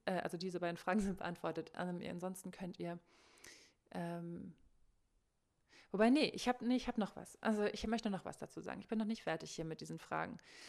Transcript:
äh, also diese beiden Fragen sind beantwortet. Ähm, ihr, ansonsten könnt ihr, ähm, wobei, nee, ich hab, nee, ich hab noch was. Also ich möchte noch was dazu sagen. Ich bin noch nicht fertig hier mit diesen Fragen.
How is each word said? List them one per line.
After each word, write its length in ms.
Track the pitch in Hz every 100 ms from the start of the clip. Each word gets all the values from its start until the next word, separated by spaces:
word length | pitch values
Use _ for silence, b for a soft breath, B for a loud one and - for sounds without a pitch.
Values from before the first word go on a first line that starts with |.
| -
äh, 60 |
also 240 | 185 - 170
diese 240 | 185 170
beiden 160 | 175 170
Fragen 240 | - 220
sind 180 | 196 185
beantwortet. 520 | - 170 165 160 - -
Ähm, 240 | 180 175
ihr, 100 | -
ansonsten 400 | 180 185 185 185
könnt 280 | - 180 -
ihr, 180 | 170 170 - B B B B B B B _
ähm, 640 | 180 170 170 170 170 185 - - _ _ _ _ _ _ _ _ _ _ B B
wobei, 180 | 196 226
nee, 200 | 285 277
ich 140 | - -
hab, 140 | 247
nee, 120 | 233
ich 140 | 254 -
hab 100 | 226
noch 160 | 190
was. 260 | - - -
Also 220 | 220 214
ich 220 | 208 214 214
möchte 240 | 226 214
noch 140 | 190
was 140 | - -
dazu 220 | - -
sagen. 200 | 165 -
Ich 80 | -
bin 100 | 220
noch 60 |
nicht 180 | 214 226
fertig 300 | - 160 160
hier 120 | -
mit 160 | 160 156
diesen 180 | 160 165
Fragen. 400 | - 156 165 170 B B